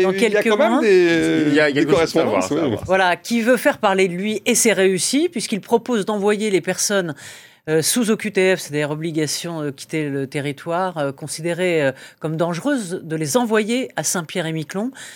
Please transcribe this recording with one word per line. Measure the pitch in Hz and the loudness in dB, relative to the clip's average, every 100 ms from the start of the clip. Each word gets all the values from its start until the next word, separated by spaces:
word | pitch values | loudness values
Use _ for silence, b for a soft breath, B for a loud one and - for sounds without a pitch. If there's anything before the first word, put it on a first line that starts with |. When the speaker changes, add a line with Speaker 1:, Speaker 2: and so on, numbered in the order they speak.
Speaker 1:
dans | 190 | 2
Speaker 2:
il | 190 | 2
y | 226 | 2
a | |
Speaker 1:
quelques | 208 226 | 2 2
Speaker 2:
quand | 208 | 2
même | 226 | 4
Speaker 1:
mois. | 254 | 4
Speaker 2:
des, | 226 185 175 165 160 160 151 | 4 6 6 4 2 2 2
Speaker 3:
Il | |
y | 143 | 4
a | 151 | 4
quelque | 139 139 | 4 4
Speaker 2:
des | 185 | 4
Speaker 3:
chose | 156 165 | 2 2
à | |
voir, | 131 202 | 2 2
Speaker 2:
correspondances, | - | 0
Speaker 3:
ça, | 147 | 0
à | 151 | 0
Speaker 2:
oui. | |
Speaker 3:
voir. | 104 - | -2 0
Speaker 1:
Voilà, | 190 185 170 | 2 2 0
qui | - 233 | -2 0
veut | 226 240 | 2 2
faire | 294 - | 2 0
parler | 208 190 190 | 2 2 2
de | |
lui | 175 208 214 - | 0 -4 -2 0
et | 233 | 2
c'est | 226 | 2
réussi, | 185 190 185 - 269 349 | 4 4 2 0 0 0
puisqu'il | 226 - 202 | -2 -4 -6
propose | - 233 233 233 185 | 0 -2 0 -2 -2
d'envoyer | 214 202 208 214 | -2 0 0 0
les | 190 | 0
personnes, | 180 180 - 202 175 139 B B B B - | -2 -4 -2 -2 -2 -6 B B B B -2
euh, | 160 | 0
sous | 151 247 214 | 2 0 0
O | 220 | 0
Q | 214 | -2
T | 190 185 180 | 0 2 2
F, | |
c'est-à-dire | - 147 147 | -2 -4 -4
obligation, | 151 165 156 151 - 170 165 | -4 -4 -2 -2 -4 -6 -6
euh, | 147 | -6
quitter | 143 - 160 147 | -8 -8 -6 -4
le | 139 135 | -4 -6
territoire, | 147 143 143 170 170 185 160 | -6 -6 -8 -6 -4 -2 -2
euh, | 139 | -6
considérées, | 135 151 - 165 170 180 160 | -6 -10 -8 -4 -2 0 2
euh, | 139 131 B B | 0 -2 B B
comme | 156 156 | -6 -2
dangereuses, | 170 170 254 277 185 180 | -2 -2 -2 -2 -4 -8
de | 156 156 | -6 -6
les | 151 247 | 0 0
envoyer | 240 220 214 240 254 - | 2 0 0 -2 -4 -6
à | |
Saint-Pierre-et-Miquelon, | 156 190 160 190 160 160 151 - 247 - B | -4 -4 -4 -6 -4 -4 -6 -6 -6 -8 B